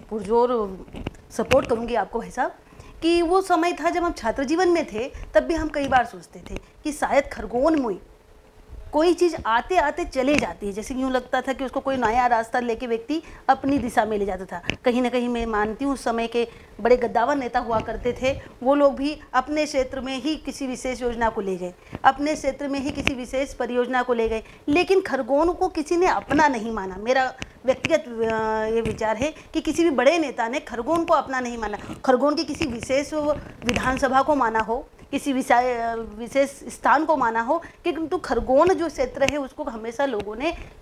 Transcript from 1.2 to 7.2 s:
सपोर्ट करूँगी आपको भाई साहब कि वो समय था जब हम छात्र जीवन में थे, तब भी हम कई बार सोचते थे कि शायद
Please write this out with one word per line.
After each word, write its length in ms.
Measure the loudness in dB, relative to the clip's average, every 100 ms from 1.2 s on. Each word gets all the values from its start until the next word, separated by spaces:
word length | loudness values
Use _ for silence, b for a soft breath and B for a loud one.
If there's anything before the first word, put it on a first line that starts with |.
| -12
सपोर्ट 360 | -6 2 4 4
करूँगी 280 | -2 0
आपको 260 | -2 -2 -6
भाई 100 | -8
साहब 240 | -4 -4 -4 -20 b b -4
कि 200 | 2 2
वो 180 | 4 2
समय 320 | 4 2 2
था 180 | 0 0
जब 140 | 0
हम 80 | -2
छात्र 320 | -2 -4 -2
जीवन 240 | 0 2 4
में 180 | 2 0
थे, 240 | -6 -8 B B
तब 60 | 0
भी 140 | 2
हम 140 | -2 -2
कई 200 | -2 2
बार 160 | 2
सोचते 380 | 2 -6 -18 -18 -12
थे 80 | -12 b b
कि 80 | -8
शायद 320 | -4 2 2